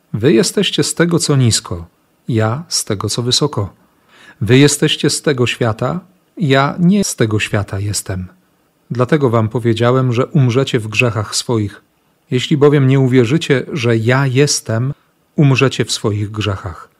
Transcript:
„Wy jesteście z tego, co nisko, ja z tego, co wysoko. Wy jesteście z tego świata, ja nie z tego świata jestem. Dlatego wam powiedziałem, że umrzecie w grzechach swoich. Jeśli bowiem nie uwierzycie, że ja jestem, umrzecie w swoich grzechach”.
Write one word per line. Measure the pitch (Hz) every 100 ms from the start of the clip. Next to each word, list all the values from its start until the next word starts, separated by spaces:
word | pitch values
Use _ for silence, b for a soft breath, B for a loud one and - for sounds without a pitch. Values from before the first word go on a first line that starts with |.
| -
„Wy | 104 123
jesteście | 220 190 - - -
z | -
tego, | - 170 147
co | - 139
nisko, | 120 - - 90 85 _ _ _ -
ja | 113 110 131 175
z | -
tego, | - 98 104
co | -
wysoko. | 120 123 147 - 92 - b b b b b b
Wy | 98 131
jesteście | 143 - 156 - 151
z | -
tego | 165 127 120
świata, | - 117 110 127 175 - _ _ -
ja | 147 135 139 -
nie | 175 208
z | 196 -
tego | 113 107
świata | - 107 101 98
jestem. | 101 95 - 95 92 _ _ _ _ _ -
Dlatego | 120 123 156 135
wam | 113 110
powiedziałem, | 127 117 110 120 131 127
że | 117 135
umrzecie | 151 127 120 139 127
w | 107
grzechach | 107 123 110 101 -
swoich. | - 113 101 - _ _ _ _ -
Jeśli | 127 - 147
bowiem | 147 147 131
nie | 135
uwierzycie, | 131 127 110 160 - 127 -
że | 151 120 113
ja | 113 131 135
jestem, | 127 147 - - 113 131 - _ _ _ -
umrzecie | 139 123 131 -
w | 117
swoich | - 110 104 104
grzechach”. | 107 101 95 92 82 -